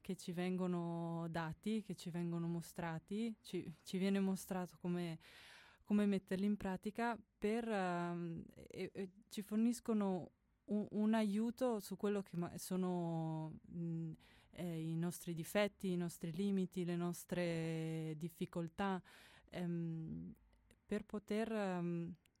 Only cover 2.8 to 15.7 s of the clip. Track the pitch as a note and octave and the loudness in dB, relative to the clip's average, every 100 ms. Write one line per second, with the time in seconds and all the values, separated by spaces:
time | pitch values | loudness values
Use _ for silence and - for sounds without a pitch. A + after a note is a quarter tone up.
2.8 | E3+ D#3+ - G3+ A#3 A3 - F3+ E3 D#3 | -4 -4 -4 -2 -2 -4 -6 -6 -4 -8
3.8 | - F#3+ G3 G3 F#3+ F#3+ - F#3 F3+ - | -4 2 4 6 4 2 -2 -4 -4 -4
4.8 | F3+ F3 F3 D#3+ - - - - - - | -2 0 0 -6 -12 -20 -20 -20 -20 -10
5.8 | - G#3 G#3 F#3+ - F#3 G3+ G#3 G3 F#3 | 2 6 6 4 2 0 2 2 0 -2
6.8 | G#3+ G3+ A#3 A3+ - _ G#3 A3+ A#3 G#3 | -4 -2 0 -2 -8 _ 0 0 0 2
7.8 | F#3 F3 F3 E3+ E3+ E3 - - - - | 2 2 0 0 -2 -4 -8 -14 -12 -8
8.8 | F#3 - G3 F3+ - - G3 G#3+ A3+ A#3+ | -6 -6 -8 -8 -12 -10 0 4 4 4
9.8 | - A3 G3+ F#3 - - _ _ - G#3 | 2 2 4 2 -2 -12 _ _ -2 0
10.8 | G3+ - G#3+ A3 G#3+ G3+ A#3 A3+ B3+ A3 | 0 2 4 6 4 2 0 2 2 0
11.8 | G3 F#3+ G#3 G3+ G3 E3+ E3+ F3 - F#3 | -2 -2 0 0 0 -2 -2 -4 -2 0
12.8 | F#3 F3+ E3+ E3 D#3+ D#3 D#3 D#3 - F3 | 2 2 0 0 0 -2 -4 -8 -10 -4
13.8 | E3+ E3 E3 D#3 - - - - F3 E3 | -2 -2 -2 -6 -14 -20 -16 -8 -4 -2
14.8 | D#3+ E3 E3+ E3+ - E3 E3 G#3 G#3 | 0 0 0 -2 -4 -4 0 2 2